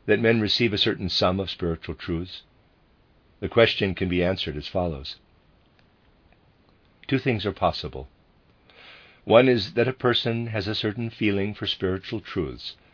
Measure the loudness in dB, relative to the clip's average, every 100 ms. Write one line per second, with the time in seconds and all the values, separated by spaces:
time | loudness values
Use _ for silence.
0 | 0 4 4 4 2 2 0 2 0 0
1 | -4 0 2 2 -4 -4 -4 -4 -8 -10
2 | -6 -6 -6 -14 -20 _ _ _ _ _
3 | _ _ _ _ 0 4 4 4 -2 -2
4 | 0 2 2 0 -6 -8 -6 -2 -2 -4
5 | -10 -16 _ _ _ _ _ _ _ _
6 | _ _ _ _ _ _ _ _ _ _
7 | -4 -2 0 -2 -2 0 -2 -2 -8 -10
8 | -14 _ _ _ _ _ _ -20 -20 -20
9 | -20 -10 6 8 8 4 0 0 0 2
10 | 0 2 0 -4 -4 -4 -4 -4 -4 -4
11 | -6 -2 0 0 -2 -4 -6 -2 -2 -2
12 | -6 -10 -6 -4 -4 -8 -14 -18 _